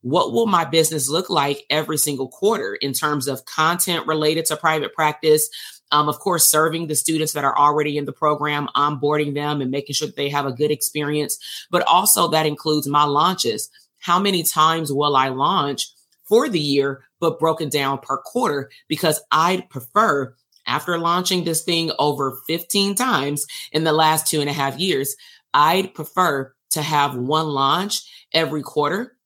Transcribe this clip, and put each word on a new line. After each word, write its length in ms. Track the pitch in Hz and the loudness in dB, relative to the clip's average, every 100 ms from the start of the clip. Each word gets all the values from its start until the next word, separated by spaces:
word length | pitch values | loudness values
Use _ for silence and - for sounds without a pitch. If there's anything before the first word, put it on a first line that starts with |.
What 320 | 123 156 - | 0 0 2
will 140 | 233 226 | 0 2
my 180 | 185 | 2
business 440 | 160 160 160 160 135 | 2 2 2 0 -2
look 220 | 156 180 | -2 -2
like 340 | 165 143 143 - | 0 0 -2 -2
every 280 | 147 156 151 | -2 -2 -2
single 300 | - 139 131 | -2 -2 -6
quarter 460 | - 196 214 101 | -2 0 0 -4
in 180 | 98 139 | -6 -6
terms 360 | 131 151 147 131 | -2 -2 -2 -2
of 160 | 131 | -6
content 640 | - - 160 175 - 170 - | -8 0 0 0 -2 -2 -2
related 400 | 160 151 160 160 | 0 2 0 -2
to 100 | 151 | 0
private 380 | 165 156 143 | 0 0 -2
practice? 540 | - 156 151 160 151 - - - - _ | 0 -2 0 2 4 2 -8 -16 -18 _
Um, 160 | 147 147 | 0 2
of 100 | - | 0
course, 320 | - 170 - | -2 2 4
serving 380 | 156 160 160 165 | 4 2 0 -4
the 80 | 151 | -2
students 360 | - 160 151 | -2 -2 -2
that 100 | 151 | 0
are 120 | 139 - | 0 4
already 400 | 147 147 151 147 | 4 4 0 -2
in 80 | |
the 80 | 143 | -6
program, 560 | 139 156 147 147 147 147 | -2 0 0 -2 -2 -2
onboarding 600 | - 147 147 143 151 147 | 0 0 0 0 0 0
them 260 | 143 147 147 | -2 -2 -2
and 100 | 131 | -2
making 240 | 139 143 | -4 -4
sure 140 | 143 151 | -6 -6
that 80 | - | -4
they 120 | 143 | -4
have 180 | 143 139 | -2 -4
a 60 | |
good 180 | 123 151 | -2 -2
experience. 680 | 151 - 151 143 151 147 - - - - | 0 -4 -4 -2 -2 -4 -6 -10 -14 -4
But 160 | 175 - | -2 4
also 420 | 175 208 208 170 | 4 4 2 4
that 180 | 156 156 | 2 0
includes 420 | 151 156 151 139 | -2 -2 -2 2
my 160 | 147 | 2
launches. 680 | 147 143 170 185 123 107 - _ _ _ | 4 4 2 2 -2 -4 -8 _ _ _
How 180 | - 175 | 0 2
many 240 | 202 185 | 2 0
times 500 | 170 - 156 165 151 | -2 2 2 2 -2
will 240 | 139 147 139 | 0 2 2
I 120 | 135 | 2
launch 600 | 127 143 190 143 131 - _ _ _ - | 0 0 0 -2 -4 -8 _ _ _ 2
for 220 | 220 294 | 2 4
the 100 | 180 | -2
year, 460 | 147 139 139 135 _ _ | 0 2 0 -2 _ _
but 180 | 170 160 | -2 0
broken 300 | 160 160 151 | 0 0 -2
down 300 | 147 139 139 | -2 -2 -4
per 180 | - 139 | -4 -8
quarter? 540 | - 247 240 143 135 - _ | -4 -2 0 -2 -6 -16 _
Because 340 | 156 165 151 - | -2 0 -2 0
I'd 400 | 156 170 185 - | 2 2 0 -4
prefer, 640 | 131 - 208 214 143 127 _ _ _ - | -14 -2 2 2 2 -2 _ _ _ -6
after 320 | 131 165 170 | -4 -2 -2
launching 460 | 165 175 180 185 | 0 0 0 -2
this 180 | 170 160 | 0 -4
thing 300 | - 170 165 - | -2 -2 -2 0
over 400 | 147 139 135 120 - | 0 0 -4 -6 -6
fifteen 480 | 165 - 202 196 | -6 -2 -2 0
times 520 | 196 254 202 143 147 - - - | 0 0 0 -2 -4 -8 -12 -6
in 120 | 151 | -2
the 80 | 160 | 0
last 340 | 156 160 156 156 | 4 4 2 0
two 140 | 156 | -2
and 100 | 143 | -2
a 40 | |
half 240 | 143 135 131 | -2 -4 -2
years, 360 | 185 147 139 - - - _ | -2 -2 -2 -8 -14 -20 _
I'd 420 | 143 151 185 190 | 4 4 4 -2
prefer 580 | - 156 - 180 143 135 _ _ | -6 -8 0 2 2 -4 _ _
to 120 | - | -4
have 320 | 147 151 143 | 0 2 2
one 320 | 131 123 156 160 | 0 0 0 0
launch 560 | 143 135 160 202 - - - _ | 0 0 0 -2 -6 -8 -20 _
every 300 | 160 156 151 | -2 0 -4
quarter 540 | 143 - 147 180 254 _ | -4 -2 0 -2 -6 _